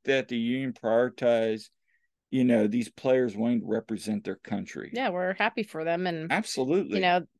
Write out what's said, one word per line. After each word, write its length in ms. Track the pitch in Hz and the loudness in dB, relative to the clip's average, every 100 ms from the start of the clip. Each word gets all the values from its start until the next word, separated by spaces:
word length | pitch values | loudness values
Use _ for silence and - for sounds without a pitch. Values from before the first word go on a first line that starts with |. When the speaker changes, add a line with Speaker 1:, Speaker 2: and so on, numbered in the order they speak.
Speaker 1:
that 240 | - 135 117 | 0 0 0
the 80 | 120 | -2
union 380 | 117 131 135 | 0 -2 -4
prioritize, 960 | 117 113 113 123 - 123 117 113 110 - _ _ _ _ _ _ | -4 2 2 2 0 2 2 2 -2 -8 _ _ _ _ _ _
you 140 | 131 | 2
know, 220 | 123 117 107 | 4 4 4
these 240 | 113 110 | 0 -4
players 440 | - 131 131 127 | -2 2 4 2
wanting 260 | 101 113 120 | 0 0 0
to 60 | 95 | 0
represent 580 | 110 - 107 107 104 | -4 -4 -6 -4 -4
their 120 | 104 92 | -4 -10
country. 540 | - 101 98 - - | -6 -6 -6 -10 -10
Speaker 2:
Yeah, 160 | 233 254 | -6 -4
we're 240 | 180 185 | -2 -4
happy 280 | 190 220 - | -2 -2 -2
for 220 | 214 160 | -6 -6
them. 220 | 160 170 185 | -4 -2 -2
And, 240 | 165 160 | -4 -2
Speaker 1:
Absolutely. 680 | 175 220 - 131 175 - 202 | -4 -2 -2 0 0 0 0
Speaker 2:
you 40 | |
know, 220 | 185 180 175 _ | 2 2 0 _